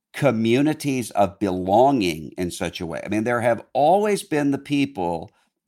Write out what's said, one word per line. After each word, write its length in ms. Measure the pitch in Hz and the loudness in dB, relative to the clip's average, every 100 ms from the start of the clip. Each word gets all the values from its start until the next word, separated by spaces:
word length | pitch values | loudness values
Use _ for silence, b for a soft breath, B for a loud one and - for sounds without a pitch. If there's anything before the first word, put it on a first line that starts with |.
| _ | _
communities 960 | - 143 113 113 123 147 147 143 131 107 | -2 0 2 2 4 2 0 -4 -4 -4
of 280 | - 98 - | 0 0 0
belonging 920 | 101 92 90 104 131 139 90 80 73 - | -2 -2 2 4 4 4 0 -2 -8 -8
in 120 | 90 | -8
such 300 | 80 87 - | -4 -6 -6
a 60 | 85 | -8
way. 160 | 73 | -8
I 60 | - | -4
mean, 140 | 104 | -2
there 180 | 110 120 | 0 0
have 200 | 117 113 - | 0 0 -2
always 480 | 127 147 196 214 196 | 0 4 4 2 -2
been 280 | - 151 143 | -2 -2 0
the 60 | 139 | -2
people 760 | 139 143 135 117 87 82 92 _ _ _ | -2 -2 -2 -2 -4 -4 -10 _ _ _